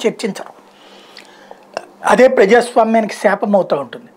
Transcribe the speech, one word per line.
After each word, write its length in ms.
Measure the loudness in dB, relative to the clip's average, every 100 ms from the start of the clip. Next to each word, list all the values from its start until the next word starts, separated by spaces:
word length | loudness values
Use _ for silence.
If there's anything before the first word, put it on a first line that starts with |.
| -6
చర్చించరు. 460 | -4 -8 -10 -14 -20 _ _ -20 -20 -20 -20 -20 -20 -20 -20 _ -16 -16 -8 0
అదే 220 | 4 4
ప్రజాస్వామ్యానికి 840 | 4 4 4 2 0 0 0 -2
శాపం 420 | -2 -2 -2 0 0
అవుతూ 200 | 0 -4
ఉంటుంది. 340 | -6 -14 -20